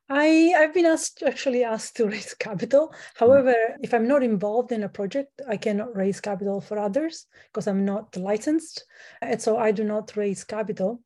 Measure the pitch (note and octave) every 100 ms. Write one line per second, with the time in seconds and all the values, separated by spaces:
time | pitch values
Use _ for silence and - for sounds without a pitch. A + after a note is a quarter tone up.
0 | - C#4 D4+ D#4+ E4 E4+ D#4 F4+ E4 D#4+
1 | - - D4 - C#4 B3 A#3 A3 - -
2 | G#3 G#3 - - A3 F#3+ A#3 C#4 D#4 -
3 | - - A#3 C#4 B3+ A#3 A3+ D4 A#3+ A#3+
4 | A#3 C#4+ B3 G3+ G#3 A3+ A#3+ A3+ G3 -
5 | G3 C4+ C#4 - C#4 G3+ A3 G3+ A#3+ G3
6 | G3 F#3+ G#3 F#3+ G3+ G3 - G#3 G#3 C4
7 | D#4+ - - _ _ G#3+ G3+ G3 G3 G3+
8 | A3 F#3 F#3+ G#3+ D4+ D#4+ - - - -
9 | - - B3 A3+ A3+ A3+ A3 G#3+ G#3+ G#3+
10 | G#3+ G#3 G3+ F#3+ - G#3 G#3 G3 F#3+ A#3+